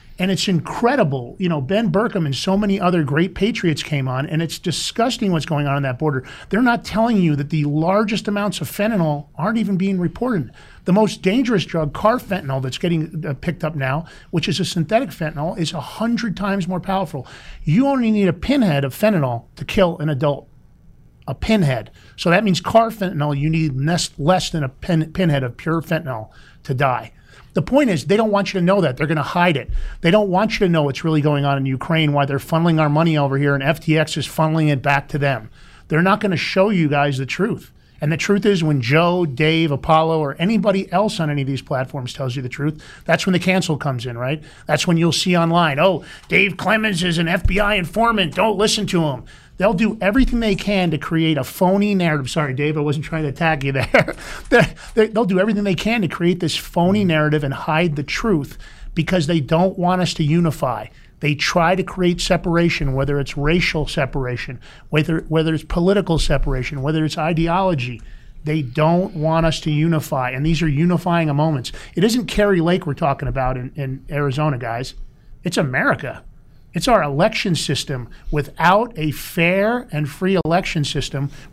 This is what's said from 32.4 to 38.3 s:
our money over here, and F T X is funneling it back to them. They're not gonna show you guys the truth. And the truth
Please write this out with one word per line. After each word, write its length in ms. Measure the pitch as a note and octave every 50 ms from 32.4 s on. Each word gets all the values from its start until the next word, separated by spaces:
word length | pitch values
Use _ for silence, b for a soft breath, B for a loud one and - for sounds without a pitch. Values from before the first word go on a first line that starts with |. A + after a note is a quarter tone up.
| - - E3+ D#3+ E3 F3 D#3+ D#3
our 80 | D#3 D3
money 280 | D3 D3+ E3 E3+ D#3
over 220 | D3+ C#3+ C3+ C3+ C3+
here, 160 | D3 C#3+ C#3+
and 80 | C#3 C3+
F 160 | C3+ C#3 -
T 180 | - E3 D#3
X 200 | D#3+ D3+ - -
is 100 | D#3+ B2+
funneling 440 | - - - D#3 D#3 D#3 D#3+ D#3 D3+
it 120 | D3 C3 -
back 240 | C#3+ C#3+ C#3 - -
to 80 | - C#3+
them. 320 | C#3+ C#3 C3+ A2 A2 - B B B B B B B
They're 160 | B D#3 D#3 F3
not 180 | F#3+ G3 G#3
gonna 160 | G#3 G3+ F3
show 340 | C3+ - - - F#3+ F#3+ G#3+
you 180 | G#3+ F3+ D#3+ C#3+
guys 280 | D3 C#3+ C#3+ D3 C#3
the 100 | C3 C3+
truth. 440 | B2 - - F#3 A#3+ D#3 - - - - b b b b b
And 100 | D3+ D3
the 60 | E3
truth 280 | - - -